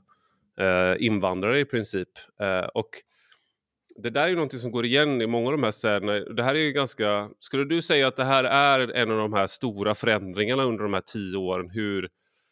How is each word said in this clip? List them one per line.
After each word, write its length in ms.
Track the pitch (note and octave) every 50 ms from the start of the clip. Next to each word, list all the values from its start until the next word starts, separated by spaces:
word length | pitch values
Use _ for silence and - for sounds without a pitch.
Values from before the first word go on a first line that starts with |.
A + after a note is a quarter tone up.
| _ _ _ _ _ _ _ _ _ _ _ -
eh, 460 | G2 F#2+ F2+ F2+ F#2 F#2 F#2 - -
invandrare 540 | A2 G#2+ G2+ F#2 F#2 F2+ F#2 F#2+ A2 B2+ C#3+
i 60 | C#3+
princip. 440 | C#3 - A#2 G2+ - - F#2+ F2+ - _ - - - _ _
Eh, 240 | G#2 G2 F#2+ F#2 F2+ - -
och 160 | A2+ G#2 - - - - _ _ _ _ _ _ _ _ _ _ _ _ _ _ _ _ _ - - G2+
det 60 | A#2+
där 140 | A#2 C#3 D#3
är 40 |
ju 80 | F3+ F#3
någonting 240 | E3+ D#3 C3+ C3+ A#2+
som 120 | A#2 A#2+
går 140 | G#2+ A#2+ A#2
igen 360 | A#2 B2+ C#3+ D3+ D3 C#3 B2
i 60 | A2+
många 180 | A2+ A#2 A#2 A#2
av 60 | B2+
de 120 | D3+ D3+ B2
här 80 | A2
städerna. 420 | G#2+ - - A2 G#2 G2+ F#2+ G#2 G#2
Det 300 | G2+ F#2 - A2+ A#2+ A#2+
här 120 | C3 C#3
är 40 | D#3
ju 120 | D#3 D3
ganska, 580 | C3+ C#3+ C#3 B2 - - A2 G#2 G#2 G#2 G#2 G#2 - _
skulle 240 | - - - C3 C#3+
du 180 | C#3 E3 E3+
säga 260 | E3 - E3 C#3+ C3+
att 80 | C3 -
det 80 | - B2+
här 200 | C3+ C3+ C3+ C3
är 480 | B2 B2 C#3 C#3+ C#3+ C#3 C3 B2+ A2 -
en 160 | B2 A#2+ A2
av 60 | A2
de 160 | A2 G#2+ G#2+ G#2+
här 140 | G2+ G2
stora 480 | F#2+ - - - A#2+ G#2 G2+ G2+ G#2+ G#2
förändringarna 680 | - - A#2 A2 G2+ F#2+ F#2+ F2 G2+ G#2+ A2 B2+ C3+ C3+
under 200 | B2+ A2+ G2 G#2
de 100 | G2+ G2+
här 80 | F#2 -
tio 320 | - - A2 G2 F#2 F#2
åren, 320 | G2 F#2 F2+ F#2 F#2 F2+ F2
hur 400 | F#2 A2+ G#2+ G2+ G2+ F#2+ F2+ F2+ - _ _ _ _ _ _ _